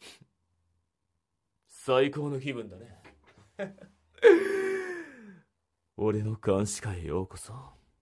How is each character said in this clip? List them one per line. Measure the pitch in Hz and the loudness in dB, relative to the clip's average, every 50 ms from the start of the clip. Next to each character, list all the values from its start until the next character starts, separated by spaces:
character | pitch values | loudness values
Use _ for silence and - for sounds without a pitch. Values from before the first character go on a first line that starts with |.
<laughs> | - - - - - - _ _ _ _ _ _ _ _ _ _ _ _ _ _ _ _ _ _ _ _ _ _ _ _ _ _ _ | -20 -20 -20 -20 -20 -20 _ _ _ _ _ _ _ _ _ _ _ _ _ _ _ _ _ _ _ _ _ _ _ _ _ _ _
最 | _ - - - 135 127 127 139 143 | _ -20 -8 -2 2 4 4 4 2
高 | 147 151 147 147 | 2 -2 -4 -4
の | 143 131 | -6 -6
気 | 131 143 127 | -6 -6 -8
分 | 120 107 104 | -8 -10 -12
だ | 90 | -14
ね。 | 95 117 - - - - - - _ _ - - - - _ _ - | -18 -20 -20 -20 -20 -20 -20 -20 _ _ -20 -20 -20 -20 _ _ -12
<laughs> | 196 196 - - - - _ _ _ _ _ - - 453 349 330 392 392 392 381 381 381 381 381 370 370 359 349 320 294 269 247 220 202 190 160 - _ _ _ _ _ _ _ _ _ _ | -12 -12 -12 -16 -20 -20 _ _ _ _ _ 6 8 10 10 8 6 2 -2 -2 -2 -2 -2 -4 -6 -8 -10 -10 -12 -14 -18 -20 -20 -20 -20 -20 -20 _ _ _ _ _ _ _ _ _ _
俺 | - 104 107 104 107 107 | -4 -2 0 0 0 -2
の | 110 110 | -4 -4
監 | 104 - 107 98 98 104 | -2 0 2 2 2 2
視 | 101 - - - | 0 -4 -6 -6
下 | 110 95 | -6 -6
へ | 87 82 | -6 -6
よ | 73 73 92 92 | -4 -4 -4 -4
う | |
こ | - - | -6 -10
そ。 | - - - 113 131 - - - - _ _ _ _ | -14 -16 -16 -16 -16 -16 -18 -20 -20 _ _ _ _